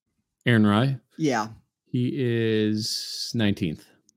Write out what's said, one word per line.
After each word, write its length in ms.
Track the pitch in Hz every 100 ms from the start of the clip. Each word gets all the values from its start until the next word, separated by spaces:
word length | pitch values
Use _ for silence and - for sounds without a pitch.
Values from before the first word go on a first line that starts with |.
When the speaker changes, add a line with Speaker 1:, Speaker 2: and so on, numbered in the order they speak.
| _ _ _ _ -
Speaker 1:
Aaron 200 | 113 107
Rai? 320 | 104 135 131 - -
Speaker 2:
Yeah. 300 | 156 117 107 107 _ _
Speaker 1:
He 280 | _ 127 123 139
is 1120 | 123 117 113 110 107 107 107 - - - -
nineteenth. 500 | 117 104 101 87 - - _ _